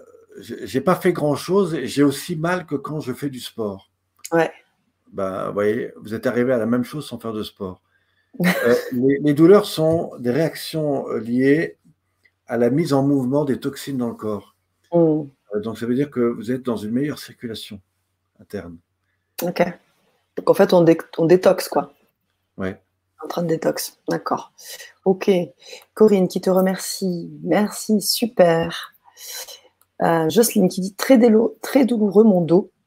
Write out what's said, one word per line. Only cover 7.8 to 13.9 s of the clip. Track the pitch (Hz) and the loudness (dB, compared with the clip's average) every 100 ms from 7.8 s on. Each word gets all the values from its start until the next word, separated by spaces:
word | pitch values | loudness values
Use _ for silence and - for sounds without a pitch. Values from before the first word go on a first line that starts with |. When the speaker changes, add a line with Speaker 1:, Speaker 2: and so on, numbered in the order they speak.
Speaker 2:
<laughs> | _ _ _ _ _ - | _ _ _ _ _ -2
Speaker 1:
Euh, | 180 180 120 120 - | 0 2 2 0 0
les, | 123 131 139 | 0 0 2
les | 147 | 0
douleurs | 143 165 202 | 4 6 6
sont | 202 - 160 165 - - | 4 -2 0 0 -4 -6
des | 123 | -2
réactions, | 131 156 - - 160 151 135 117 | 0 -2 -4 -8 -4 -2 -4 -4
euh, | 120 | -6
liées | 110 123 135 151 170 - _ _ _ _ _ _ - | -2 2 4 4 0 -10 _ _ _ _ _ _ -6
à | |
la | 117 120 | 0 2
mise | 139 156 | 2 2
en | 139 | 2
mouvement | 139 139 123 143 | 2 0 0 0
des | 143 117 | 0 -2
toxines | 143 139 - | -6 -10 -8